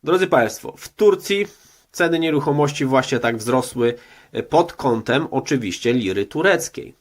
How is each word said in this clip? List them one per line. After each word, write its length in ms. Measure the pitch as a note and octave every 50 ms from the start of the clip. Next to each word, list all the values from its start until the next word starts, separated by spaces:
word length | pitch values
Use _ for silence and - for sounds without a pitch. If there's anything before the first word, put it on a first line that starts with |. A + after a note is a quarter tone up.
| -
Drodzy 240 | C#3+ E3+ F#3 F#3 E3+
państwo, 460 | E3+ C#3 A#2 A2 - - - A#2+ - -
w 120 | - -
Turcji 580 | _ - G#3+ G#3 G3 F#3 - - G3+ G3+ G3+ G3+ - _ _ _ _ _ _ _
ceny 280 | _ - F3 E3 E3 E3
nieruchomości 680 | E3 D#3+ D3+ D3 C#3 D3+ D3 D3 D3 C#3+ C#3+ - C#3+
właśnie 340 | C3 C3 C3 C3 - C#3 A#2+
tak 180 | A2+ A#2 A#2 A2+
wzrosły, 580 | G#2+ A#2 B2 C3 A#2+ - - B2+ A#2 A#2+ A#2+ A#2+ - - - - - _
e, 120 | - A2+ A2+
pod 300 | - D3 D#3 E3+ E3+ -
kątem 540 | - - C#3 A#2 A2+ A2 - A#2+ C#3 D#3+ -
oczywiście 640 | - C3 - - D3+ C3+ A#2 G2 F2 - - A#2 A#2+
liry 320 | B2+ A2+ F#2 F#2 G2 G2+
tureckiej. 720 | - - D3 E3 G3 F#3 - - - _ - - - - _